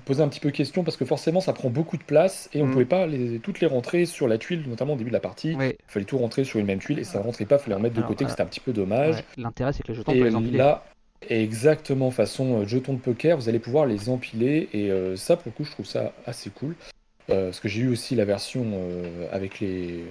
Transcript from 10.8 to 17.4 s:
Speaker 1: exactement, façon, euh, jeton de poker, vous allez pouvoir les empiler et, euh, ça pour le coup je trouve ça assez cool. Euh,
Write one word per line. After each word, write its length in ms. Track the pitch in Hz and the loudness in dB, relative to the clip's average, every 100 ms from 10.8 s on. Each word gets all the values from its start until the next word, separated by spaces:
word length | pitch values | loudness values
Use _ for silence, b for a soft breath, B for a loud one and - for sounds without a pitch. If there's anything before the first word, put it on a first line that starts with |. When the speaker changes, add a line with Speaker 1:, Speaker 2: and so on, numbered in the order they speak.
| - _ _ - - | -2 _ _ -12 -2
Speaker 1:
exactement, 840 | 113 110 110 143 151 - 135 127 | 0 0 4 4 4 2 0 2
façon, 500 | 123 104 - 131 113 | 2 0 0 0 0
euh, 40 | 104 | 2
jeton 260 | 127 127 | 0 0
de 60 | 131 | -2
poker, 380 | 127 113 156 160 | -2 2 2 2
vous 120 | 113 | 2
allez 100 | 117 | 0
pouvoir 260 | 117 143 143 | 2 2 2
les 240 | 104 107 | 0 -2
empiler 600 | 127 - 113 127 156 - | -2 -4 0 2 2 0
et, 180 | 107 101 | -2 0
euh, 240 | 95 92 95 | 0 0 -2
ça 220 | - 175 | 0 0
pour 100 | 120 | -2
le 40 | |
coup 120 | - | -8
je 80 | 147 | -8
trouve 160 | - 101 | -8 -6
ça 260 | 120 110 - - | -4 -4 -6 -12
assez 240 | - - | -10 -12
cool. 240 | - 147 170 B - _ _ - | -10 -10 -10 B -20 _ _ -2
Euh, 160 | 95 | 0